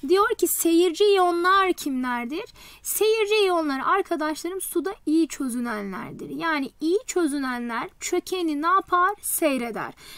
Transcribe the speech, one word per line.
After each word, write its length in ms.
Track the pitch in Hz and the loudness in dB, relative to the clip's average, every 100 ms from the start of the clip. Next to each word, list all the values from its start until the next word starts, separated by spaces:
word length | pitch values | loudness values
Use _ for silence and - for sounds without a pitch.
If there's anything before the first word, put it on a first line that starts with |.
| 269 | 2
Diyor 260 | 381 453 | 4 4
ki, 120 | 453 339 | 2 0
"Seyirci 560 | - 339 330 359 311 | 0 2 4 4 4
iyonlar 680 | 415 392 359 339 359 392 381 | 4 6 4 4 4 4 2
kimlerdir?" 720 | 339 294 254 254 240 240 320 466 - - - | 0 -4 -4 -2 -4 -6 -8 -10 -16 -20 -14
Seyirci 520 | - - 440 440 403 | -8 0 2 2 2
iyonlar 460 | 427 381 349 302 269 | 2 4 2 0 -2
arkadaşlarım 760 | 285 381 359 339 311 302 339 381 | 0 0 0 -2 -2 -4 -6 -8
suda 340 | - 349 311 - - | -4 -4 -4 -6 0
iyi 220 | 311 311 | 0 0
çözünenlerdir. 1040 | - 269 240 240 214 202 185 139 - 294 | -4 -6 -4 -6 -6 -8 -10 -12 -12 -12
Yani 400 | 285 330 302 269 - | -4 -2 -2 -4 -4
iyi 180 | 311 392 - | -2 -2 -2
çözünenler 840 | 359 320 285 269 240 240 233 349 - | 0 0 0 -4 -4 -6 -6 -8 -10
çökeni 600 | - 359 - 370 330 285 | -4 -4 -2 -4 -2 0
ne 40 | 330 | 2
yapar? 480 | 381 - 359 370 415 | 2 2 2 2 0
Seyreder. 720 | - - 311 262 240 196 123 - - | -6 0 0 0 -4 -6 -10 -12 -20